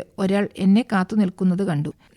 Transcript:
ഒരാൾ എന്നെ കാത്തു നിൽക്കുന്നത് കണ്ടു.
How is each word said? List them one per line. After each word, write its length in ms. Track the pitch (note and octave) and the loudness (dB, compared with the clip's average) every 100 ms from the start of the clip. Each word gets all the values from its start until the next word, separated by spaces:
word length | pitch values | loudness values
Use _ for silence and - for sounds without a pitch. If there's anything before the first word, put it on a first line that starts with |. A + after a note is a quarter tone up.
| - - | -6 -4
ഒരാൾ 300 | F#3+ G3 G#3 - | -2 0 -2 -2
എന്നെ 240 | F#3+ G3+ | 2 2
കാത്തു 340 | B3+ F#3 F#3 G#3+ | 2 -2 0 0
നിൽക്കുന്നത് 480 | F#3+ - F#3 F3 | 0 0 0 0
കണ്ടു. 260 | G3 D3 D3+ - _ | -2 -2 -4 -8 _